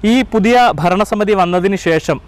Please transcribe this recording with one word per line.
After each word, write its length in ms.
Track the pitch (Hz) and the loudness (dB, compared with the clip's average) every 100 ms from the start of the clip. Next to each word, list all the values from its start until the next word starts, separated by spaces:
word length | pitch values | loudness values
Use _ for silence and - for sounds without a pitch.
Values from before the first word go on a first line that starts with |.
| 208 | 2
ഈ 40 | 247 254 | 0 0
പുതിയ 260 | 220 202 247 240 147 | 0 2 4 2 0
ഭരണസമിതി 540 | 175 185 208 214 208 202 | -2 0 -2 -2 0 0
വന്നതിന് 380 | 175 180 185 196 175 | 0 0 -2 -2 -2
ശേഷം 320 | 160 - 143 | -2 -2 -6